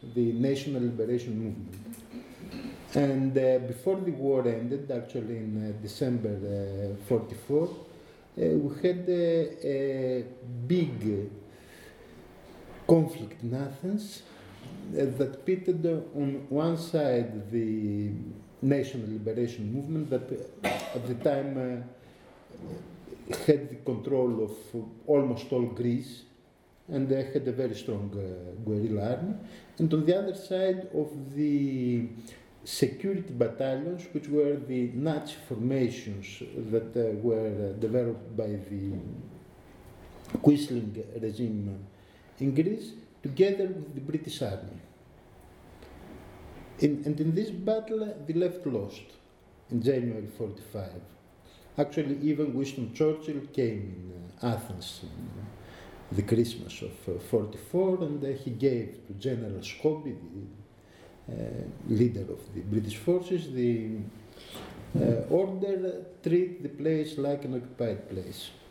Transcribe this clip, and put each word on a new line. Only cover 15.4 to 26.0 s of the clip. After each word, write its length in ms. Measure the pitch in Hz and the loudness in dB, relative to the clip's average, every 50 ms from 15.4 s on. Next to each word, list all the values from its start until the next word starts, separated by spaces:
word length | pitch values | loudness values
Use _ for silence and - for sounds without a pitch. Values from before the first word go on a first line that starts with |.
| - | 0
pitted, 400 | - 185 185 185 - 180 160 160 | 0 0 0 2 0 0 2 2
uh, 320 | 170 165 156 - - - 143 | 2 2 2 -2 -4 -2 0
on 260 | 143 139 139 139 135 - | 0 0 0 -2 -4 0
one 280 | 135 143 156 170 170 | 0 2 4 4 2
side 760 | 160 - - - 160 147 139 123 120 117 110 107 110 101 101 113 | 0 -2 0 2 2 4 6 4 4 2 0 -2 -6 -6 -2 0
the 580 | 117 113 110 107 110 107 104 104 104 104 104 104 107 - - - - - - - - - | 0 2 2 0 0 0 0 0 0 0 -2 -2 -4 -6 -8 -10 -12 -16 -20 -10 0 4
National 440 | 135 143 139 127 - - 123 113 107 110 | 4 4 4 2 -2 -4 -6 -6 -4 -4
Liberation 600 | 110 104 110 110 117 120 117 - 113 107 104 113 | -4 -2 -2 0 0 0 0 -2 -4 -4 -2 -2
Movement 380 | 139 143 147 160 156 151 131 | -2 -2 -2 -2 -2 0 0
that, 180 | 131 123 127 - - | 0 -2 -2 -2 -6
uh, 360 | 107 - - - - - - - - - - - | -6 -8 -10 -12 -4 -2 -2 -2 0 -4 -4 -6
at 100 | 127 117 | -4 -2
the 80 | 120 123 113 - | -2 -4 2 2
time, 340 | 156 143 139 139 143 135 | 4 4 4 0 -2 -2
uh, 420 | 135 127 127 123 123 120 120 - - - - - - - - - - - - - - - - - - - - - - - - - - - - - - - | -2 -2 -2 -2 -4 -6 -10 -14 -18 -20 -20 -20 -20 -20 -20 -20 -20 -20 -20 -18 -14 -12 -12 -10 -12 -12 -16 -18 -18 -16 -16 -16 -16 -8 -6 -6 -2 6
had 240 | - 151 143 135 - | 6 6 6 6 -4
the 60 | 127 - - | -8 -6 -4
control 600 | - 123 110 - 127 139 131 127 123 117 107 110 | -4 -4 -2 0 2 2 4 4 4 4 2 0
of 80 | 104 107 - - - - 120 110 104 - - - | -2 -2 -8 -14 -8 -8 -8 -8 -8 -12 -14 2
almost 460 | - 151 143 135 127 120 - - - 135 | 4 6 6 6 4 0 -2 -2 0 2
all 140 | 127 120 | 2 2
Greece, 560 | 107 104 - 120 120 123 139 | 2 0 0 2 2 2 2